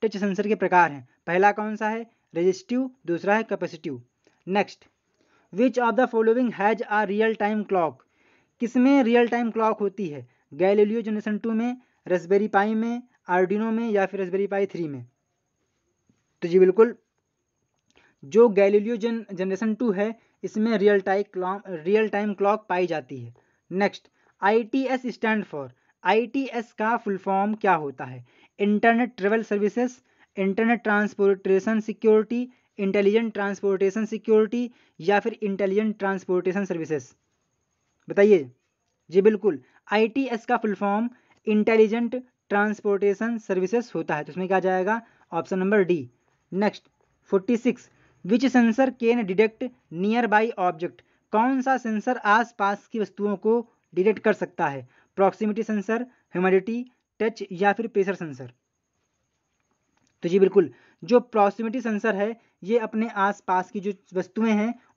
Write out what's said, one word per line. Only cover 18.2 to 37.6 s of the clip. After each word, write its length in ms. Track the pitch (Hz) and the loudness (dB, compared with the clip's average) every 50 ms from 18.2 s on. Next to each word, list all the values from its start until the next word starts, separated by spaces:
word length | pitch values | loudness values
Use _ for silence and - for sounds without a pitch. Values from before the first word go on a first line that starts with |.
| - | -20
जो 240 | 139 139 208 233 240 | 0 6 6 6 6
गैलीलियो 460 | 196 190 202 202 202 208 208 220 240 | 6 4 4 4 4 2 2 0 -4
जन-, 380 | 214 196 233 233 226 208 - 196 | -4 -4 -4 -4 -6 -8 -10 -8
जनरेशन 420 | 170 185 190 190 190 226 220 214 | -6 -4 -4 -4 -2 -2 -4 -2
टू 160 | 208 262 240 | -2 0 -2
है, 280 | 190 185 202 220 233 - _ _ _ _ - | 0 0 -2 -4 -4 -10 _ _ _ _ -12
इसमें 340 | 185 - 220 214 233 233 202 | -8 -4 -2 -2 0 0 2
रियल 220 | 190 208 208 202 | 2 4 2 2
टाइम 240 | 190 196 190 202 202 - _ | 2 0 -2 -2 -2 -6 _
क्लॉक, 300 | 185 180 185 190 202 - 190 | -8 -6 -6 -6 -8 -10 -12
रियल 420 | 185 160 151 175 202 214 220 208 | -12 -8 -4 0 0 0 0 0
टाइम 240 | 202 202 208 214 202 | -2 -4 -4 -4 -4
क्लॉक 320 | - 196 202 214 214 214 _ | 0 0 0 0 0 -4 _
पाई 180 | 180 180 180 170 | -2 -2 -2 -2
जाती 320 | 165 151 139 127 143 131 | -4 -6 -8 -10 -14 -14
है। 140 | 120 117 120 _ _ _ _ _ _ _ | -14 -16 -18 _ _ _ _ _ _ _
नेक्स्ट, 360 | 170 185 202 185 - - _ _ _ _ _ _ _ _ | -4 -2 -2 -2 -2 -6 _ _ _ _ _ _ _ _
आईटीएस 600 | - 196 220 226 240 214 - 269 269 240 262 254 254 | 0 2 2 2 0 0 -2 -2 -2 -2 -4 -4 -4
stand 380 | 247 185 - - 220 220 214 185 | -8 -8 -4 -2 -2 -2 -2 -4
for, 260 | - - 147 135 127 - _ _ _ _ _ - | -6 -10 -12 -12 -12 -14 _ _ _ _ _ 0
आईटीएस 720 | 180 196 220 240 226 240 269 269 240 - 240 226 - _ | 2 2 2 2 0 -4 -4 -6 -4 -6 -8 -8 -8 _
का 240 | - 214 220 233 226 | -4 -2 -2 -2 -2
फुल 200 | - 214 196 185 | -2 -4 -6 -4
फॉर्म 360 | - 196 196 190 196 208 214 | -4 -2 0 0 0 0 -2
क्या 200 | 214 - 202 180 | -2 2 2 2
होता 320 | 160 151 139 135 - 147 | 2 0 -6 -8 -10 -12
है? 200 | 131 127 127 123 _ _ _ _ _ _ - | -14 -14 -16 -18 _ _ _ _ _ _ -2
इंटरनेट 560 | 202 202 208 208 - 233 233 226 254 240 247 - | 0 0 0 2 4 2 2 2 0 -2 -4 -4
ट्रैवल 260 | 185 202 214 226 214 | -2 0 0 0 -2
सर्विसेज, 580 | - 208 208 202 202 - 240 247 247 247 - _ _ _ _ _ _ _ - | -2 -2 -2 -2 -2 -2 -2 -4 -4 -4 -10 _ _ _ _ _ _ _ -4
इंटरनेट 460 | 190 196 190 202 226 226 240 226 233 | -2 -2 0 0 2 0 0 0 0
ट्रांसपोर्टेशन 960 | 214 208 208 208 202 - - 202 196 202 190 190 190 190 190 185 220 220 220 | 0 0 2 0 -2 -2 0 2 2 2 0 0 0 0 2 2 0 -2 -2
सिक्योरिटी, 720 | 214 - 208 - - 220 214 214 214 214 233 240 247 247 - _ _ _ _ - | -2 -4 -8 0 2 4 4 4 4 2 -2 -4 -4 -6 -10 _ _ _ _ -4
इंटेलिजेंट 540 | 202 196 190 208 202 196 208 226 233 226 208 | -4 0 0 2 2 4 2 2 0 0 -4
ट्रांसपोर्टेशन 720 | 208 202 202 202 196 - 196 196 185 196 196 190 220 220 | -4 -4 -4 -4 -2 -2 -2 0 2 0 0 0 -2 -4
सिक्योरिटी 640 | 208 220 214 - - 220 214 214 214 226 240 247 233 - _ _ _ _ _ | -4 -6 -8 0 2 4 4 4 2 0 -4 -4 -6 -8 _ _ _ _ _
या 200 | 160 170 202 202 | 0 2 2 2
फिर 200 | 202 233 220 - 214 | 2 -2 -6 -4 -6
इंटेलिजेंट 560 | 202 196 185 202 190 190 208 220 214 208 - | -6 -4 -2 -2 0 0 0 0 -2 -4 -4
ट्रांसपोर्टेशन 640 | 208 196 196 185 - - 185 180 175 185 175 202 202 | -4 -4 -4 -4 -4 -2 -2 0 0 0 -2 -2 -4
सर्विसेज? 500 | 185 185 165 160 139 156 143 123 - _ _ _ _ _ _ _ _ _ _ | -4 -4 -6 -4 -4 -6 -6 -6 -10 _ _ _ _ _ _ _ _ _ _